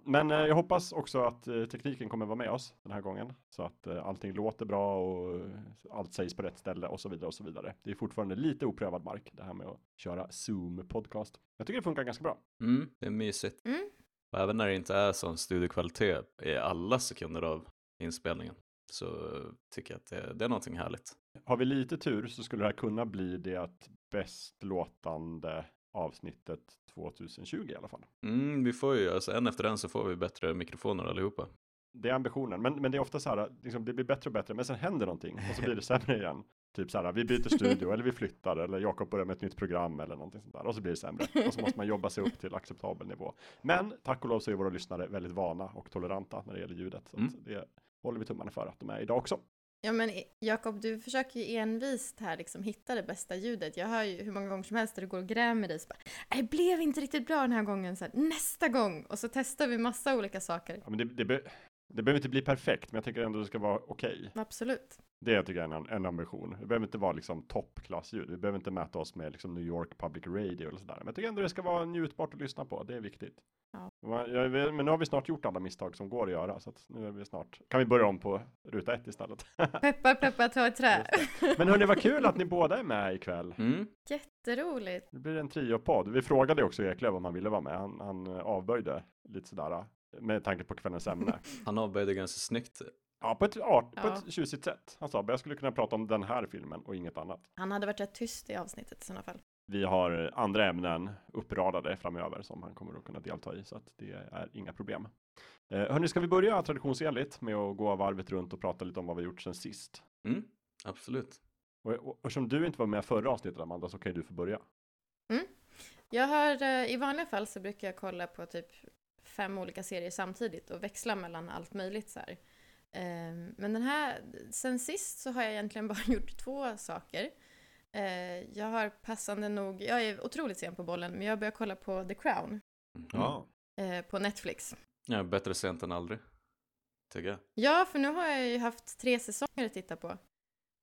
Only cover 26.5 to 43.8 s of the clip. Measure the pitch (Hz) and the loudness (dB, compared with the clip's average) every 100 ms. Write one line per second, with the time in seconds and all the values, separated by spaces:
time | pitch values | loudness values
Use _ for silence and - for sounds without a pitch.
26.5 | 80 - _ _ - 82 - - - 98 | -10 -10 _ _ -12 -10 -10 -16 -14 -10
27.5 | - - - - - - - 107 120 143 | -8 -8 -10 -12 -16 -18 -10 0 2 2
28.5 | 147 123 123 139 127 92 90 - 107 120 | 4 2 4 4 4 4 2 2 2 2
29.5 | - 107 104 - 113 101 90 90 - 82 | 2 0 2 -2 0 0 0 -2 0 0
30.5 | 85 85 - 101 95 85 87 98 - - | 0 -4 -4 0 0 0 0 0 -2 -8
31.5 | - _ _ _ 123 120 131 127 139 127 | -10 _ _ _ -2 2 2 2 0 -2
32.5 | 92 120 147 131 139 131 - - 104 104 | 2 2 4 2 2 0 -2 0 0 0
33.5 | - 127 117 113 123 127 135 139 110 - | -4 -6 -4 -2 -2 0 0 0 -2 -2
34.5 | 110 127 117 175 170 92 85 85 - 101 | -2 -2 -2 -2 0 0 -2 -6 -6 -4
35.5 | 98 127 107 - 123 - 117 90 69 - | -2 0 0 4 2 4 2 2 -4 -10
36.5 | _ _ - 90 104 87 95 120 120 - | _ _ -6 0 2 2 2 4 4 6
37.5 | 302 - 254 90 110 123 123 98 - 95 | 6 6 6 4 2 2 0 -2 -2 0
38.5 | 82 90 95 101 95 95 101 92 92 98 | 2 2 2 0 0 0 0 0 -2 -4
39.5 | - 95 87 87 73 76 69 82 104 107 | -2 0 2 0 -2 -6 -8 -10 -14 -14
40.5 | - 117 110 92 82 - - 277 302 226 | -6 -4 -2 -2 -2 -4 -4 0 2 2
41.5 | - 226 - 101 202 104 - 98 - 92 | 2 0 0 0 2 0 0 -2 -2 -6
42.5 | 92 - - 101 90 95 92 - - - | -6 -8 -8 -6 -6 -8 -10 -10 -12 -18
43.5 | - 135 175 | -6 2 2